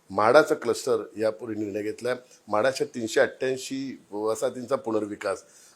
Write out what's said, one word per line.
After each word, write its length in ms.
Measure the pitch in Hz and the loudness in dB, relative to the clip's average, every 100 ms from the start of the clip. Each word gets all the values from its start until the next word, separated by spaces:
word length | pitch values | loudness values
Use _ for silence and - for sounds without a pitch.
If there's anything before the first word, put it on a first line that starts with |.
| - | -6
माडाचा 440 | 98 107 147 151 | 2 8 8 8
क्लस्टर 500 | 156 113 107 127 110 - 101 | 2 0 -2 0 -2 -4 -2
यापूर्वी 380 | 110 107 117 107 | -2 -2 -6 -6
निर्णय 260 | 104 104 | -4 -4
घेतलाय, 320 | 107 107 120 120 - - - | -6 -6 -6 -6 -8 -20 -2
माडाच्या 380 | 107 127 131 147 | 2 2 0 -4
तीनशे 260 | 127 110 143 | -4 0 2
अठ्ठ्याऐंशी 800 | 120 - 131 131 - 135 135 - - | 2 2 -4 -4 -6 -8 -8 -12 -12
वसाहतींचा 640 | 104 110 107 131 123 117 135 | -4 -2 -2 -2 -4 -4 -4
पुनर्विकास 680 | 117 107 104 101 101 92 - - - | -2 -2 -2 -4 -4 -6 -8 -20 -20